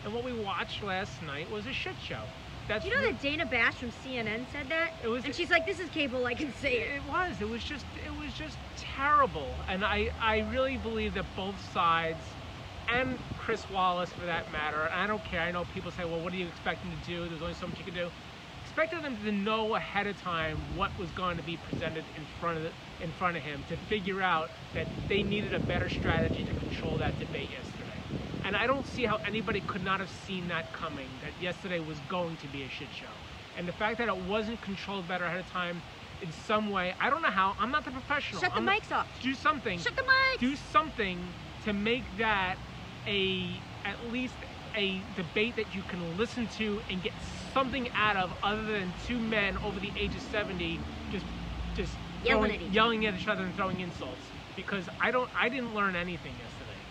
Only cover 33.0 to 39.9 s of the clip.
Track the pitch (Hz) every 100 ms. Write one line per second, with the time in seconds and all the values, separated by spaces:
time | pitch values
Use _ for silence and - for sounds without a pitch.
33 | - - - - - - 180 - 214 233
34 | 233 185 185 208 214 233 - 185 - 196
35 | 175 180 175 175 175 185 175 175 - -
36 | - - 185 151 - 214 214 196 180 185
37 | 214 294 320 190 190 202 277 302 302 262
38 | - 285 - - 359 226 359 403 - 269
39 | - - 247 269 294 302 226 175 466